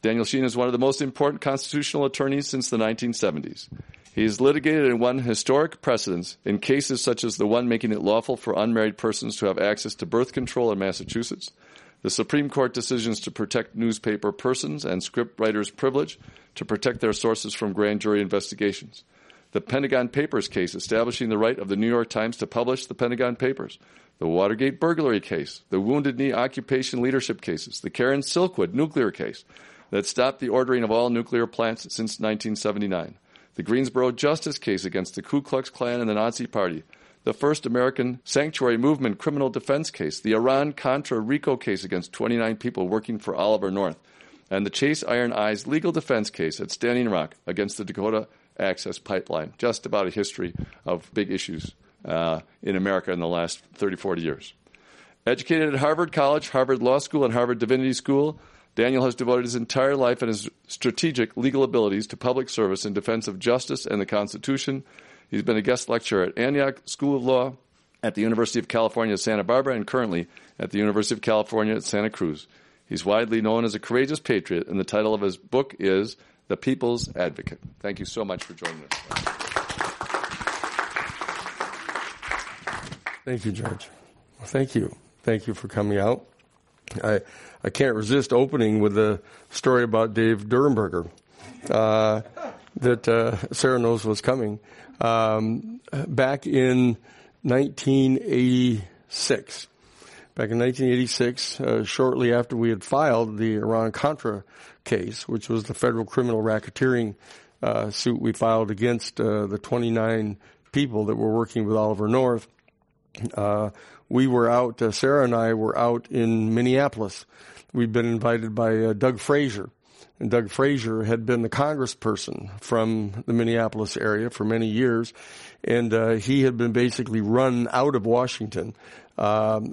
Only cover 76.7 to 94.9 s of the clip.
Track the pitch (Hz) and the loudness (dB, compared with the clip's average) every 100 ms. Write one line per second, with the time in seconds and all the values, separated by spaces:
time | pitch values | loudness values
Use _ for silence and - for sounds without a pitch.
76.7 | 131 120 120 - - 87 73 - - - | 0 0 -2 -6 -4 -4 -4 -14 -14 -18
77.7 | - 101 95 92 - 104 90 - 82 85 | -10 -8 -8 -8 -8 -6 -8 -10 -12 -10
78.7 | 80 71 - - - - - - - - | -12 -12 -12 -8 -6 -6 -8 -6 -6 -6
79.7 | - - - - - - - - - - | -6 -8 -8 -8 -6 -6 -6 -6 -6 -6
80.7 | - - - - - - - - - - | -6 -6 -6 -8 -8 -10 -10 -12 -10 -10
81.7 | - - - - - - - - - - | -8 -10 -8 -10 -12 -8 -8 -8 -12 -10
82.7 | - - - - - - 127 107 95 - | -10 -12 -12 -12 -10 -6 -4 -4 -4 -6
83.7 | 95 - - - _ _ _ 113 - 135 | -8 -12 -20 -20 _ _ _ -4 -2 0
84.7 | 117 98 - _ _ - 110 110 104 95 | 0 -2 -6 _ _ -2 0 -2 -8 -6
85.7 | - 101 101 104 127 - _ _ _ _ | -2 0 2 2 0 -4 _ _ _ _
86.7 | _ - 110 107 104 - - - - - | _ -14 -4 0 0 -2 -20 -20 -8 -6
87.7 | - 139 110 107 139 131 120 135 143 110 | 0 2 2 2 2 4 4 4 2 2
88.7 | 107 104 101 107 98 - - - - - | 4 4 4 2 0 -8 -20 -14 -2 4
89.7 | 127 120 110 113 107 113 110 104 123 143 | 4 4 2 2 4 4 2 2 4 4
90.7 | 117 98 87 82 - _ - - - - | 2 0 -2 -6 -14 _ -20 -20 -18 0
91.7 | 110 110 110 110 107 - - - - - | 2 4 4 4 2 -2 -12 -14 -14 -16
92.7 | - 123 120 - 117 113 107 - - 131 | -2 2 2 4 2 2 -2 -6 0 2
93.7 | 127 117 117 110 107 - 131 110 104 - | 2 2 0 0 0 0 0 -2 -6 -14
94.7 | - - | -20 -20